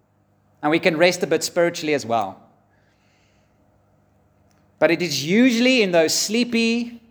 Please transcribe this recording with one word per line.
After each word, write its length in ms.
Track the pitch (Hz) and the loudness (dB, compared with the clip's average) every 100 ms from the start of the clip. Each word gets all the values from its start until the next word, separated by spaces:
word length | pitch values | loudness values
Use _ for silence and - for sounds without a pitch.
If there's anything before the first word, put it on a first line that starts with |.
| _ _ _ _ _ _ | _ _ _ _ _ _
And 80 | 151 | -2
we 100 | 165 | 0
can 160 | 190 156 | 0 4
rest 260 | 175 180 | 2 2
a 40 | 175 | -2
bit 180 | 160 | -2
spiritually 500 | - - 170 170 156 | -2 0 0 -2 -4
as 120 | 143 113 | -4 -2
well. 340 | 117 98 - _ _ _ _ _ _ _ _ _ _ _ _ _ _ _ _ _ _ _ _ _ _ _ - | -4 -4 -10 _ _ _ _ _ _ _ _ _ _ _ _ _ _ _ _ _ _ _ _ _ _ _ -2
But 120 | 156 | 0
it 120 | 165 | 0
is 220 | 170 139 | -2 -6
usually 580 | 143 208 254 226 254 262 | 0 2 4 4 2 2
in 100 | 202 | 2
those 220 | 170 160 | 2 2
sleepy, 880 | - - 220 247 233 226 233 240 - _ | 0 -2 -2 -2 -2 -2 -2 -6 -12 _